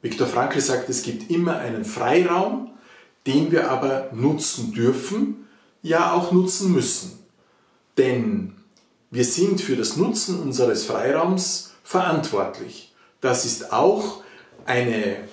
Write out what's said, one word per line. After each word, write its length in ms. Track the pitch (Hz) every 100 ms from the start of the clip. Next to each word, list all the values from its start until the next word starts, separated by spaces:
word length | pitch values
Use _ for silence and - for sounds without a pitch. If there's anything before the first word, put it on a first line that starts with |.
Viktor 240 | 120 107 120
Frankl 360 | 110 139 147
sagt, 280 | - 123 -
es 140 | 123
gibt 260 | - 113 -
immer 280 | 170 175 147
einen 280 | 120 113 101
Freiraum, 840 | - 117 160 175 175 202 269 - - - - - _ -
den 240 | 139 156
wir 180 | - -
aber 400 | 131 135 135 -
nutzen 600 | 113 135 156 - - 117
dürfen, 760 | 107 120 127 - 208 - - - _ _ _
ja 300 | 165 165 175
auch 180 | 170 180
nutzen 400 | 180 185 - 190
müssen. 480 | 175 117 - - - - _ _ _ _ _ _ -
Denn 560 | 131 123 113 98 92 - _ _ _ _ _
wir 140 | 120 120
sind 360 | - 196 190
für 140 | - 123
das 220 | 110 139
Nutzen 420 | 220 214 - 180
unseres 460 | 139 127 123 104 -
Freiraums 880 | - 120 151 175 185 - - - -
verantwortlich. 1120 | - 185 180 160 - 104 92 - 110 - - _ _ _
Das 260 | 131 123 -
ist 280 | - -
auch 500 | 107 160 214 208 - - - - - -
eine 520 | 123 123 110 104 - -